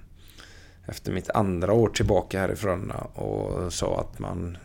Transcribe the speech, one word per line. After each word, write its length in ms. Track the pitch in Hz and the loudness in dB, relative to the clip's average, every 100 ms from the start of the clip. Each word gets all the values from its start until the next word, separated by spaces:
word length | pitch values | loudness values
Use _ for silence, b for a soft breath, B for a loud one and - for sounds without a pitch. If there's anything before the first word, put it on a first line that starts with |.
| - B B B B B B B - | -16 B B B B B B B -12
efter 260 | - 101 | -8 -4
mitt 180 | 95 - | -4 0
andra 420 | 110 98 87 90 | 2 2 2 4
år 160 | 113 107 | 6 6
tillbaka 520 | - 101 95 - 95 | 4 4 4 2 0
här 120 | 92 | 0
i 40 | 98 | 0
Frölunda 380 | 104 90 101 | 0 0 -2
och 760 | - - - - 50 50 50 87 | -6 -8 -6 -4 -2 -2 -2 -2
sa 280 | - 92 87 | -2 0 0
att 180 | 87 - | -2 -6
man, 400 | 98 92 87 87 | -6 -4 -6 -8